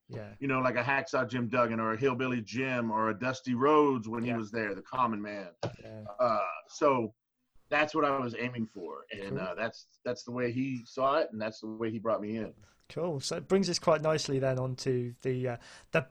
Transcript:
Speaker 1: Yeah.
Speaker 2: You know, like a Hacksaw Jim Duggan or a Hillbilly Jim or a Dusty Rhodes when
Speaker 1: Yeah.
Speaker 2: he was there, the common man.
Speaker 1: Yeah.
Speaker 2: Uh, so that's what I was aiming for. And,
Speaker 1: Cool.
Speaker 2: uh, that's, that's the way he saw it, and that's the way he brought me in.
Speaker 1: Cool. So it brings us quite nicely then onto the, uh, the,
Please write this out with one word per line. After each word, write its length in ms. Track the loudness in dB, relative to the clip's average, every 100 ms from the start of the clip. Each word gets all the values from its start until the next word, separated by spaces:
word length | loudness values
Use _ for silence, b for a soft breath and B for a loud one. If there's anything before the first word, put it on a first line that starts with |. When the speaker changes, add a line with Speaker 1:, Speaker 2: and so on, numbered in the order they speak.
| -14
Speaker 1:
Yeah. 260 | -12 -12 -8
Speaker 2:
You 80 | -2
know, 140 | 0
like 160 | 2 0
a 60 |
Hacksaw 440 | 0 0 0 -2 0
Jim 220 | -2 0
Duggan 320 | 2 4 2
or 100 | 0
a 60 | 2
Hillbilly 440 | 2 2 0 -2
Jim 480 | -2 -4 -2 0 0
or 180 | 2 2
a 40 |
Dusty 420 | 0 -2 -4 -2 2
Rhodes 520 | 6 8 6 4 -2
when 160 | -2
Speaker 1:
Yeah. 100 | -2
Speaker 2:
he 40 | -2
was 120 | -2
there, 240 | -2 -2
the 80 | -4
common 400 | -6 0 0 0
man. 280 | -6 -8 -10 -8 -8 -8
Speaker 1:
Yeah. 240 | -16 -14 -12 0
Speaker 2:
Uh, 200 | 2 2 0 -6 -10
so 440 | 2 4 4 0 _ _ _ _ -20 -2
that's 200 | 0 2 2
what 100 | 2
I 120 | 2
was 160 | -2 -2 -4
aiming 220 | -4 -6 -6
for. 160 | -10 -10 -12
And, 260 | -10 -6 -4
Speaker 1:
Cool. 20 |
Speaker 2:
uh, 160 | -4 -4
that's, 320 | -4 -6 -20 _ -6
that's 180 | -6
the 80 | -6 -2
way 120 | -2
he 320 | 0 -2 -4 -8
saw 320 | 0 2 2
it, 80 | 0
and 100 | -2
that's 180 | -6 -6
the 60 | -10
way 220 | -4 -4
he 100 | -2
brought 220 | -2 -2
me 160 | -2 -4
in. 160 | -6 -10 b b _
Speaker 1:
Cool. 300 | -6 -4 -4
So 180 | -4 -6
it 100 | 2
brings 220 | 2 4
us 100 | 2
quite 220 | 4 4
nicely 360 | 4 2 2 2
then 220 | 2 0
onto 540 | -2 -2 0 0 -2 -4
the, 120 | -2 -2 -2
uh, 80 | -4 B B B
the, 120 | -2 -2